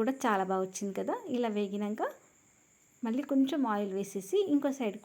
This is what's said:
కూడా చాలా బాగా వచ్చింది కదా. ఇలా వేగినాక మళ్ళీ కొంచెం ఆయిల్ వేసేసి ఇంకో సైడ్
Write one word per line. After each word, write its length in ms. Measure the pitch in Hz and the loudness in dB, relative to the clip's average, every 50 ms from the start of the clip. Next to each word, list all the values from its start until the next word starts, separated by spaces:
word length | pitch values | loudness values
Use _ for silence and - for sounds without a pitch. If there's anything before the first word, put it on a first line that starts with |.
కూడా 120 | 220 262 269 262 - | 0 0 0 0 2
చాలా 200 | 226 202 190 190 185 | 2 2 2 2 2
బాగా 120 | 190 190 190 | 0 0 0
వచ్చింది 260 | 185 185 - 202 196 190 202 | -2 -4 -6 -6 -4 -4 -4
కదా. 160 | 190 269 403 494 427 320 247 | -2 -2 -4 -4 -4 -4 -2
ఇలా 120 | 240 240 220 208 | -2 0 0 0
వేగినాక 460 | 208 208 190 202 202 208 208 220 320 370 587 - - - _ _ _ _ _ _ _ _ _ _ _ _ _ _ - 240 | -2 -2 -2 -2 -4 -2 -4 -2 -2 -4 -4 -4 -10 -20 _ _ _ _ _ _ _ _ _ _ _ _ _ _ -6 -4
మళ్ళీ 160 | 226 226 269 277 - | -2 -2 -2 0 2
కొంచెం 280 | 277 269 269 269 330 285 254 220 | 4 4 4 4 2 0 2 2
ఆయిల్ 220 | 208 202 208 196 190 | 2 0 0 0 -2
వేసేసి 400 | 196 196 - - 196 190 - 370 415 392 330 | -2 -4 -2 -6 -8 -4 0 2 2 4 4
ఇంకో 180 | 294 285 294 277 269 - | 4 4 4 2 0 0
సైడ్ 200 | 240 202 190 220 | -2 -2 -2 -2